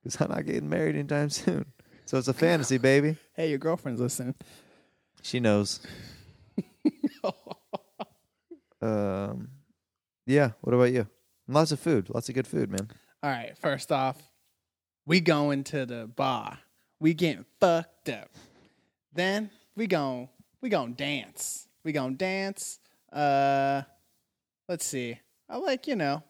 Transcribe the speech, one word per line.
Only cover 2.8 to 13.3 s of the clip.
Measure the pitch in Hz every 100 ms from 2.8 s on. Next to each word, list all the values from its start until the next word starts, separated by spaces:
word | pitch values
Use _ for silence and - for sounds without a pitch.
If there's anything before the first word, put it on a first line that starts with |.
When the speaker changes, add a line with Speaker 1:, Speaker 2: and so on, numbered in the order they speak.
| 131
Speaker 1:
baby. | 139 147 156 _
Speaker 2:
Hey, | - 160
your | 143
girlfriend's | 156 175 139 117
listening. | 123 - 123 123 - - _ _ _ _ _ _
Speaker 1:
She | - 127
knows. | 117 104 101 - - - - - - _ _ -
Speaker 2:
<laughs> | - _ 311 - - - - - - - _ - _ _ - _ _ _ _ 330 _ _
Speaker 1:
Um, | 113 107 101 95 101 - 127 131 _ _ _ _ _ _ -
yeah, | 139 135 110
what | -
about | 123 123
you? | 127 107 _ _ _ -
Lots | 139 156
of | 147
food. | 170 139 92
Lots | 117 120
of | 127
good | 120
food, | - 101
man. | 95 107 - _ _
Speaker 2:
All |
right, | 147